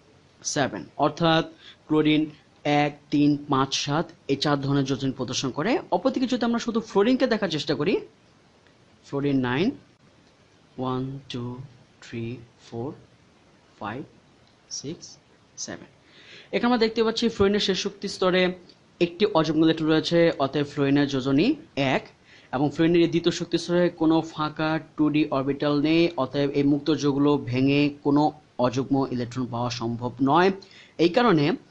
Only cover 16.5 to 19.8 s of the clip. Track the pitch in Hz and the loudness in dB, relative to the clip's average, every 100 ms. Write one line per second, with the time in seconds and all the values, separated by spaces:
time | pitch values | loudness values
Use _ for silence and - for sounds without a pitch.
16.5 | 196 240 247 226 226 220 226 233 - 196 | -2 2 2 2 0 -2 0 -2 2 2
17.5 | 202 196 185 196 - 202 - 185 185 185 | 2 0 -2 -4 -8 -10 -2 2 4 2
18.5 | 185 - - _ - 170 - 208 160 156 | -2 -12 -20 _ -2 -2 2 2 2 2
19.5 | 156 160 160 | 4 4 2